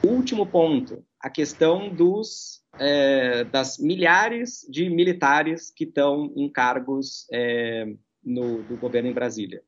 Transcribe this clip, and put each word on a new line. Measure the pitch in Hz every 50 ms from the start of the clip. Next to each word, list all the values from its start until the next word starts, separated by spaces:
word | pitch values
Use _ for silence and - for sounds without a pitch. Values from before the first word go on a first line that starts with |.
| -
Último | 190 240 254 254 - 240 214 202
ponto: | 190 - 175 165 160 151 127 - - 101 - - _ _
a | _ - -
questão | - - 151 147 - - 160 160 170 185 202
dos, | 202 185 156 170 180 190 214 220 - - - - - - - _ _ _
é, | - 139 143 143 143 139 135 139 135 127 123 123 120 120
das | - - 135 131 131 -
milhares | - 143 151 185 185 180 165 170 190 214 233 240 233 240 247 - - - -
de | 131 147 175 185
militares | 170 165 180 180 175 180 160 139 143 151 156 160 160 165 - -
que | _ _ 165
estão | 165 - 147 143 143 143 147 151 143 -
em | 139 143 143
cargos, | 143 - 123 123 123 131 127 131 135 135 135 135 - - - _
é, | 120 120 120 120 120 120 120 117 113 113 110 110 101 104 _ _ _ _
no, | _ 127 123 123 123 120 117 113 107
do | 107 120
governo | 117 - 120 120 120 120 127
em | 120
Brasília. | 123 123 120 - 107 104 92 90 - _